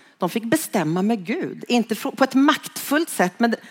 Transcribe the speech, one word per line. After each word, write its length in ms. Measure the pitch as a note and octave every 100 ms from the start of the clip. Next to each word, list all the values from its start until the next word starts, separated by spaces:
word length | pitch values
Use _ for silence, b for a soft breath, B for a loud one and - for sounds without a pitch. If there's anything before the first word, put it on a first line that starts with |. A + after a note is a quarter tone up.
| b b
de 120 | F3+
fick 140 | A3
bestämma 580 | A3+ D#4 - G3 D#3 F3
med 240 | G#3 A#3 E3+
Gud. 400 | D#4+ F3+ - -
Inte 280 | A#3+ G#3 G#3+
fr-, 200 | C4+ -
på 80 |
ett 100 | C4+
maktfullt 760 | C4 C#4+ C#4+ - - - D4 E4+
sätt, 240 | - F3+ -
men 180 | A#3 - B